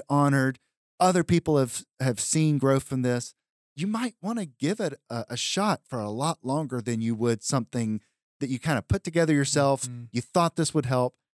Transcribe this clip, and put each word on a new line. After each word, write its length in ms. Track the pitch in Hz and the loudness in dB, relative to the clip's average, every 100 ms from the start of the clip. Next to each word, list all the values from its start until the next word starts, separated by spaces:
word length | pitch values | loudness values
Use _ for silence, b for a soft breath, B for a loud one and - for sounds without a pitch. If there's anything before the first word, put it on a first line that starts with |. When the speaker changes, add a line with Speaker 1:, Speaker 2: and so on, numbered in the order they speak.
| - | 0
Speaker 1:
honored, 520 | 143 143 139 131 131 _ _ _ - | 2 4 4 2 -2 _ _ _ 2
other 240 | 185 180 | 4 4
people 340 | 165 170 165 147 | 4 2 4 2
have, 260 | 131 - - _ | 2 -2 -12 _
have 200 | 131 113 | -2 -2
seen 400 | - 160 156 147 | -2 2 2 4
growth 240 | 135 135 | 4 2
from 180 | - 131 | 0 -2
this, 320 | 123 123 120 - _ _ _ - | 0 -2 -4 -14 _ _ _ -8
you 120 | 190 | -6
might 280 | 220 247 - | -4 -6 -6
wanna 240 | 190 233 175 | -8 -6 -8
give 340 | 123 143 214 | -4 -4 -2
it 200 | 185 135 _ | -4 -8 _
a, 160 | 117 113 | -8 -6
a 60 | 120 | -6
shot 440 | - - 208 165 | -4 -2 0 -2
for 140 | - 123 | -4 -6
a 120 | 104 | -4
lot 340 | 110 151 160 123 | -2 -4 -4 -4
longer 340 | 143 147 123 | -4 -2 -4
than 220 | 113 117 | -4 -2
you 140 | 113 113 | -2 0
would 260 | 120 113 | 0 0
something 600 | - 139 113 123 110 107 - _ _ _ | -2 -2 -2 -4 -4 -4 -8 _ _ _
that 100 | 135 | -6
you 80 | 127 | -4
kinda 240 | 165 135 | 0 -2
put 200 | - 196 | 0 -4
together 300 | - 165 160 | 0 0 4
yourself. 500 | 147 143 147 139 135 127 | 2 2 2 2 2 -4
Speaker 2:
Mm-hmm. 160 | 123 117 | -10 -8
Speaker 1:
You 100 | 120 | -8
thought 340 | - 180 170 - | -2 0 2 0
this 200 | 160 156 | -2 0
would 100 | 123 | 0
help. 300 | 127 127 - _ | 0 0 -4 _